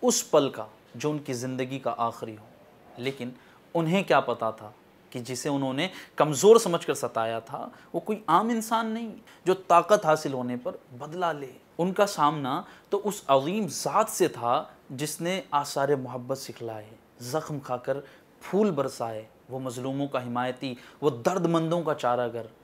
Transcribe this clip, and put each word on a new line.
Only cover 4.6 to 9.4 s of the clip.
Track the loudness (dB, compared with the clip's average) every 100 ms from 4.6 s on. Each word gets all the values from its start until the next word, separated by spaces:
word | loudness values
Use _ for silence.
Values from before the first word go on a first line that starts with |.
| -14 -20 -20 _ -14
कि | -12
जिसे | -8 -6 -2
उन्होंने | -2 -2 -2 -4 -6 -18 2
कमज़ोर | 2 6 10 10
समझकर | 8 -2 0 -2
सताया | -2 -2 -2 -4
था, | -6 -12 -12 -14 -10
वो | -8
कोई | -4 -6 2
आम | 2 4
इंसान | -2 -2 -2 -2
नहीं | -6 -8 -12 -20 -10